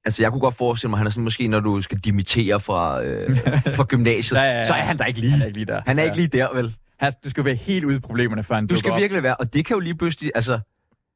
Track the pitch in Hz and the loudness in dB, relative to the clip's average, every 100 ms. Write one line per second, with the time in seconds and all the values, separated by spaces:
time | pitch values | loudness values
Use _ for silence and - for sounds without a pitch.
0 | 110 110 110 131 131 117 120 117 117 104 | -4 0 0 2 0 0 -2 -2 -2 0
1 | 107 107 113 110 117 107 104 101 92 101 | 0 0 -4 -2 0 2 2 0 -2 -4
2 | 107 101 92 117 101 101 - 92 82 65 | 0 0 2 0 2 0 0 0 0 -2
3 | 65 57 - 131 123 147 139 139 139 131 | -2 -4 0 0 2 0 0 0 2 2
4 | 117 110 113 127 135 120 113 147 - 156 | 2 2 0 2 2 2 0 0 0 0
5 | 113 120 117 143 113 98 107 107 113 139 | -2 0 2 2 2 -2 -4 -4 0 2
6 | 160 160 170 127 131 127 117 110 _ _ | 2 2 2 2 0 0 -4 -6 _ _
7 | 139 131 143 131 143 120 196 190 147 139 | -4 -4 -8 -2 -2 -2 -2 0 0 -2
8 | - 113 123 110 104 110 107 180 107 113 | -2 0 0 -2 -2 -2 2 0 2 0
9 | 202 190 131 123 120 147 160 220 170 165 | 0 2 0 0 0 0 0 -2 -2 -2
10 | 170 151 151 117 117 117 - _ _ _ | -2 -2 -4 -2 0 -2 -4 _ _ _
11 | _ | _